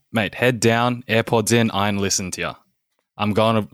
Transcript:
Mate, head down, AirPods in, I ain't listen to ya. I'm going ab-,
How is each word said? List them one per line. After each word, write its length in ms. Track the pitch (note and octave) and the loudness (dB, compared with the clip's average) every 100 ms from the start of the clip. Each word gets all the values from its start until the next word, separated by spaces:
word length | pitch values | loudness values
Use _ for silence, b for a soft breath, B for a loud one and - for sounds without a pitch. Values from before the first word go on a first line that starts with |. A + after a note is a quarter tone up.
| _ | _
Mate, 240 | A2+ F#2+ - | -4 -4 0
head 240 | B2 A#2+ | 0 2
down, 440 | A#2 A#2 A#2+ A#2+ - | 2 2 0 -2 -2
AirPods 440 | A2 A#2 A#2 G#2 | -2 2 0 2
in, 180 | A#2 A2+ | 2 2
I 180 | F#2 G#2 | 0 -2
ain't 100 | G2+ | -2
listen 300 | G2 - F#2+ | -2 -2 -4
to 100 | F2 | -6
ya. 120 | E2 - _ _ _ _ _ - | -8 -8 _ _ _ _ _ -4
I'm 160 | G#2 | 0
going 240 | G#2 A2 A2 | 2 4 2
ab-, 140 | G2+ | -2